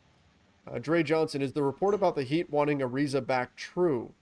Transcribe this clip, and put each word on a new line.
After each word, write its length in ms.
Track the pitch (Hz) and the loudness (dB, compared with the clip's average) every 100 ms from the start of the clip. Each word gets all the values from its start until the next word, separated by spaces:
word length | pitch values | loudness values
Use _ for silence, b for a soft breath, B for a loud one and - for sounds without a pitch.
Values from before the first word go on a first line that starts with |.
| _ _ _ _ _ _ - | _ _ _ _ _ _ -10
Uh, 140 | 131 | -8
Dre 240 | 127 170 | 0 0
Johnson, 380 | 147 160 156 143 | 2 2 0 0
"Is 100 | 139 | -2
the 80 | 151 | 0
report 320 | 139 131 196 | -2 0 0
about 220 | 202 190 147 | 2 2 0
the 80 | |
Heat 260 | 127 156 175 | 0 -2 0
wanting 300 | 147 147 143 | 0 0 0
Ariza 460 | 131 127 147 135 123 | -2 0 0 0 0
back 300 | 131 127 - | -2 -2 -8
true?" 580 | - - 180 127 104 - | -8 0 2 2 -4 -14